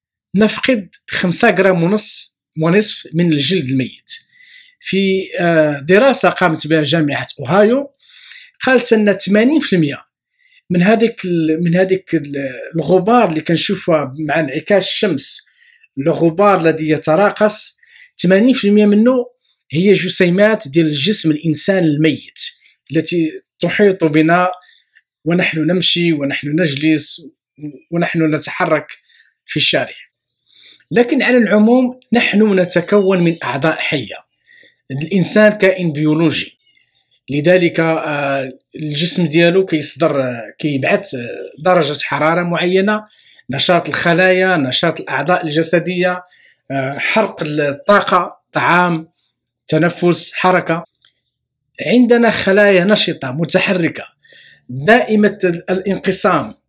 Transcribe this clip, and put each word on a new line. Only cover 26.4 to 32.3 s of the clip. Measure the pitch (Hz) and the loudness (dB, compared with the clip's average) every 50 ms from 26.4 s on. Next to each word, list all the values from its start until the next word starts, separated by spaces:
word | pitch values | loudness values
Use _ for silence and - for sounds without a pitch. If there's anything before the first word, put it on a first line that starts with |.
| - | -6
نجلس | 147 147 165 180 156 135 135 151 160 160 147 139 - - - 160 131 _ _ _ _ _ - 151 147 139 - _ - | -4 -2 0 0 0 -2 -2 0 0 0 0 -2 -6 -8 -10 -14 -20 _ _ _ _ _ -16 -16 -16 -16 -16 _ -6
ونحن | 170 170 170 - - 170 160 156 156 | -4 -4 -2 -2 -2 0 0 0 0
نتحرك | 147 - - - - 185 170 160 147 139 - - _ _ _ _ _ _ _ _ _ _ | -2 -4 -6 -6 -4 -2 -2 -2 -2 -4 -8 -20 _ _ _ _ _ _ _ _ _ _
في | - - | -8 -4
الشارع. | 151 - - - 139 123 - - - - _ _ _ _ _ _ _ _ _ _ _ - - - _ _ - | -2 0 0 0 0 -2 -4 -10 -20 -20 _ _ _ _ _ _ _ _ _ _ _ -20 -20 -20 _ _ -2
لكن | 151 220 240 240 320 262 | 0 2 2 2 2 0
على | 190 214 247 | 0 2 2
العموم | 247 220 170 196 214 214 226 247 254 254 247 - - _ - 214 | 2 2 4 4 4 4 4 4 2 2 0 -4 -8 _ -2 0
نحن | 233 - - | 0 0 2